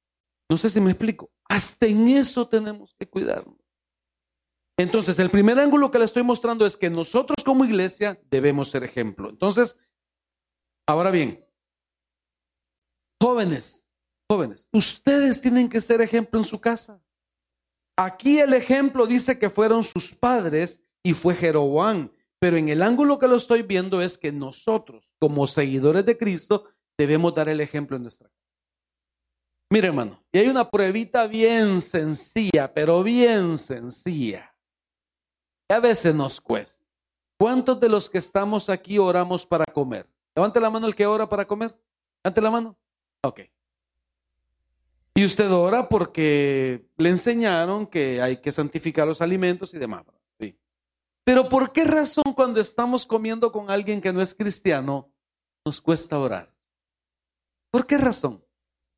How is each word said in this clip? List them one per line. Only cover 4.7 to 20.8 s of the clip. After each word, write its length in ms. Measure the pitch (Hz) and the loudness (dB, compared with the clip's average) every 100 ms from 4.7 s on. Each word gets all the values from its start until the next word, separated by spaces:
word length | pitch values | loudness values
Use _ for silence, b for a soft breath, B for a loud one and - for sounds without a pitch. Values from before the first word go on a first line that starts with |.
| - | -6
Entonces, 420 | 180 220 185 170 | -2 -2 -2 0
el 100 | 180 | 2
primer 300 | 202 208 247 | 4 4 4
ángulo 320 | 285 285 277 | 4 4 4
que 80 | 240 | 2
le 60 | 220 | 0
estoy 180 | 240 | 0
mostrando 420 | 240 233 233 226 208 | 0 0 -2 0 0
es 100 | - | 0
que 140 | 175 | -4
nosotros 540 | 165 165 233 277 294 - | -4 -2 -2 -2 -2 0
como 200 | 262 254 | 2 2
iglesia 540 | 202 185 - 208 185 - | 2 -2 -4 -6 -6 -4
debemos 400 | 135 143 143 139 | 0 0 0 -4
ser 140 | 135 | -6
ejemplo. 460 | 123 127 110 95 110 | -6 -6 -6 -8 -14
Entonces, 480 | 107 196 196 233 - _ _ _ _ _ _ _ _ _ _ - | -4 -2 0 0 -2 _ _ _ _ _ _ _ _ _ _ -2
ahora 240 | 156 190 | 0 0
bien, 340 | 180 127 - _ _ _ _ _ _ _ _ _ _ _ _ _ _ _ _ _ - | 0 -2 -8 _ _ _ _ _ _ _ _ _ _ _ _ _ _ _ _ _ -2
jóvenes, 680 | 240 240 190 143 - - _ _ _ _ - | 0 0 -2 -4 -10 -20 _ _ _ _ -4
jóvenes, 380 | 208 127 98 _ | -2 -4 -8 _
ustedes 720 | 220 - - - 285 277 233 | 0 0 -2 0 2 2 0
tienen 280 | 254 247 247 | 0 2 2
que 100 | 226 | 0
ser 220 | 214 233 | 0 0
ejemplo 380 | 220 233 220 226 | 2 0 -2 -2
en 60 | 214 | -4
su 140 | 208 | -4
casa. 420 | 233 233 - 196 _ _ _ _ _ _ _ _ _ - | -4 -4 -10 -20 _ _ _ _ _ _ _ _ _ -4
Aquí 440 | 185 185 269 302 | -4 -2 2 4
el 140 | 285 | 6
ejemplo 520 | 254 247 269 277 262 226 | 4 4 2 2 2 2
dice 320 | 247 254 254 | 2 0 0
que 120 | 208 | 0
fueron 340 | - 214 226 | 2 2 2
sus 300 | - 175 - | 0 -6 -10
padres 680 | - 247 247 170 151 175 - | -4 0 0 0 -2 -2 -8